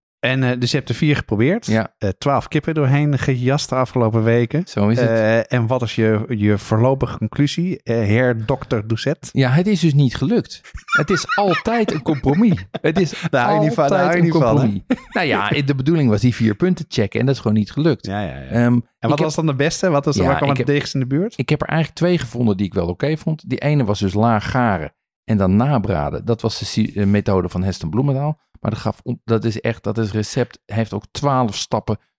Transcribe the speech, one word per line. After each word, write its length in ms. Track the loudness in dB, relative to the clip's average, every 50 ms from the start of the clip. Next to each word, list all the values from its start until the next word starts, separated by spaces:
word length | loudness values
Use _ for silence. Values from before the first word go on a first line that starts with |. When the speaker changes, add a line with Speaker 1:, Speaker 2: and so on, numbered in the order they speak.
| _ _ _ _
Speaker 1:
En, 240 | -2 -2 0 0 0
eh, 180 | 0 0 0
dus 100 | 0 0
je 60 | 0
hebt 120 | -2 -2 -4
er 60 | -4
vier 220 | 0 2 2 2
geprobeerd. 500 | 0 0 -2 -2 0 2 2 0 0 -2
Speaker 2:
Ja. 280 | -2 0 0 0 -2 -6 _
Speaker 1:
Eh, 100 | -4 -4 -4 -2
twaalf 300 | -2 0 0 0 -2 -2
kippen 260 | -4 -4 -2 -2 -2
doorheen 440 | 0 2 2 2 2 2 2 0 0
gejast 500 | 0 -2 -2 0 0 0 0 0 -2 -2
de 60 | -2
afgelopen 480 | -2 -2 0 0 0 2 2 2 2 2
weken. 440 | 4 4 2 2 0 0 -4 -4 -4
Speaker 2:
Zo 200 | -2 0 2 2
is 120 | 2 2
het. 80 | 2 2
Speaker 1:
Eh, 440 | 2 2 2 2 2 2 0 0 0
en 140 | 0 0
wat 160 | 0 0 -2 -2
is 120 | -2 0
je, 300 | 0 2 2 2 0 0 -4
je 300 | -2 0 2 2 2 2
voorlopige 600 | 0 0 2 2 4 4 2 2 0 -4 -4 -4
conclusie, 640 | -6 -4 0 0 0 0 0 -2 -2 -4 -4 -6 -4
eh, 140 | -2 -2
heer 500 | 0 2 2 4 4 4 2 0 0 -2
dokter 400 | -2 -4 -4 -2 -4 -4 -4 -2 -2
Doucet? 400 | -4 -2 -2 -4 -4 -4 -8 -4 0
Speaker 2:
Ja, 180 | 0 2 4
het 160 | 4 2 2
is 140 | 2 2 2
dus 140 | 2 2 4
niet 220 | 4 2 2 2
gelukt. 440 | 0 -2 0 0 0 -2 -4 -10 -18 -20 -20 -20 -18 -6 -2 0 0
Het 120 | 0 0
is 240 | 0 -2 -2 -4 -2
Speaker 1:
<laughs> 20 |
Speaker 2:
altijd 560 | 0 0 0 0 0 0 -2 -2 0 -2 -2 -4
een 100 | -4 -2
compromis. 600 | -2 -4 0 0 0 2 4 4 2 2 0 -4 -10 -12 -4
Het 180 | -2 0 0 2
is 220 | 0 0 -2 -6 -6 -2
Speaker 1:
Daar 140 | 0 0 2
hou 100 | 2 2 2
je 60 | 2
niet 100 | 2 2
van, 140 | 0 2 2
daar 120 | 2 2
Speaker 2:
altijd 0 |
Speaker 1:
hou 120 | 2 2 2
je 60 | 2
Speaker 2:
een 60 | 2
Speaker 1:
niet 80 | 2 4
van, 240 | 2 2 4 4
hè? 60 | 2 2 0 -2 -4 -4
Speaker 2:
compromis. 220 | -4 -4 -4 -4 -6 -4
Nou 140 | -2 0
ja, 220 | 0 0 0 0 0
de 260 | 0 0 0 -2 -2
bedoeling 360 | 0 0 0 2 2 4 2
was 100 | 2 4
die 140 | 2 2 2
vier 200 | 2 0 0 2
punten 300 | 2 0 0 0 -2 -4 -6
checken 320 | -2 -2 -2 -2 -2 -2
en 60 | 0
dat 80 | 0 0
is 60 | 0
gewoon 160 | 0 0 0
niet 140 | 2 0 0 -2
gelukt. 340 | -2 0 0 0 0 -4
Speaker 1:
Ja, 140 | -6 -6 -6
ja, 160 | -6 -6 -8 -10
ja. 80 | -10 -4
Speaker 2:
Ehm, 60 | -2 0 2
Speaker 1:
En 80 | 2 2
wat 120 | 2 0 -4 _ _
Speaker 2:
ik 80 | -2 -2
heb 100 | 0 0
Speaker 1:
was 160 | 0 -2 -2
dan 120 | -2 -2
de 80 | -2 0
beste? 340 | 0 -2 -2 -2 -2 0 0
Wat 140 | 0 2 0
was, 120 | 0 0
Speaker 2:
Ja, 80 | 0 0
Speaker 1:
waar 100 | 0 0
kwam 140 | 0 0 0
Speaker 2:
ik 60 | 0
Speaker 1:
het 100 | 0 0
Speaker 2:
heb 100 | 0 0
Speaker 1:
dichtst 180 | 0 -2 -2 -4
in 60 | -4
de 60 | -2
buurt? 320 | -2 -2 -2 -2 -4 -4 -6
Speaker 2:
Ik 100 | -2 -2
heb 120 | -2 -2 0
er 60 | -2
eigenlijk 300 | 0 -2 -2 -2 -2 -2
twee 200 | 0 0 0 0
gevonden 380 | -2 -4 -4 -2 0 0 2
die 100 | 0 -2
ik 80 | -2 -2
wel 140 | -2 -2 -2
oké 280 | -2 -2 -2 -2 -2
vond. 320 | -2 -2 -4 -4 -4 -6 -6
Die 80 | -6 -4
ene 260 | 0 0 2 2 2
was 140 | 0 0 0
dus 160 | 0 0 0
laag 360 | 2 2 2 2 0 0 -2
garen 440 | -2 0 2 2 0 0 -4 -8 -10 _ _ _ _ _ _
en 120 | -2 0
dan 200 | 2 4 4 4
nabraden. 680 | 4 4 4 2 0 0 0 -2 -2 -2 -2 -4 -6 -2
Dat 160 | -2 -2 -2
was 180 | -2 -4 -4 -4
de 60 | -6
si-, 280 | -4 -2 -2 -2 -2 -2
eh, 120 | 0 0
methode 420 | 2 2 2 2 2 0 0 0 0
van 140 | -2 -2 -2
Heston 280 | -2 -4 -4 -6 -4
Bloemendaal. 500 | -2 -2 0 0 0 -2 -2 -4 -6 -6 _ _ _ -8
Maar 100 | -6 -4
dat 100 | -4 -4
gaf 200 | -4 -6 -6 -6 -8
on-, 180 | -10 -10 -8 _
dat 200 | -2 -2 0 0
is 160 | -2 -4 -2
echt, 220 | -4 -4 -6 -4 -6
dat 140 | -6 -4 -2
is 140 | -4 -2 -2
recept, 500 | -4 -4 -2 -2 -2 -4 -4 -6 -12 _
heeft 260 | -6 -4 -4 -4 -4 -6
ook 120 | -8 -10 -10
twaalf 460 | -8 -4 -2 0 0 0 0 -2 -2
stappen, 420 | -6 -6 -4 -4 -4 -2 -4 -6 -6 _ _ _